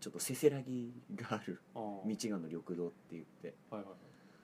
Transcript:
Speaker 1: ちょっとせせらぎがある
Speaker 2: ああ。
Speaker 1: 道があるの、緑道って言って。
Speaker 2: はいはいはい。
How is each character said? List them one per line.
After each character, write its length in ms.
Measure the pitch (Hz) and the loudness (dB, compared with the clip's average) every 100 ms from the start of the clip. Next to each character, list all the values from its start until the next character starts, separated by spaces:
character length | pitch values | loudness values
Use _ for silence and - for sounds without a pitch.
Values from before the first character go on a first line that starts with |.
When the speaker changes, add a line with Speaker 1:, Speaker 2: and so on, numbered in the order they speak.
Speaker 1:
ち 80 | - | -8
ょ 20 | |
っ 20 | |
と 60 | - | -4
せ 160 | - | -2
せ 160 | 127 147 | 8 8
ら 100 | 139 | 8
ぎ 320 | 127 123 120 120 - | -2 -2 -2 -8 -8
が 220 | 101 120 107 | -8 0 0
あ 20 | 101 | 0
る 160 | 90 - | -6 -6
Speaker 2:
あ 40 | 120 | -6
あ。 20 | |
Speaker 1:
道 220 | 107 98 | -4 -2
が 0 | |
あ 20 | |
る 260 | 104 104 113 | 0 0 2
の、 100 | 101 | 0
緑 360 | 80 82 82 87 | 0 -4 -2 -2
道 120 | 85 | -2
っ 20 | |
て 60 | - - | -4 -12
言 100 | 85 | -12
っ 20 | |
て。 300 | - - 85 - - | -12 -12 -12 -12 -8
Speaker 2:
は 80 | 110 | -8
い 20 | |
は 60 | 98 | -8
い 20 | |
は 60 | |
い。 40 | 90 - - - - | -12 -18 -20 -20 -20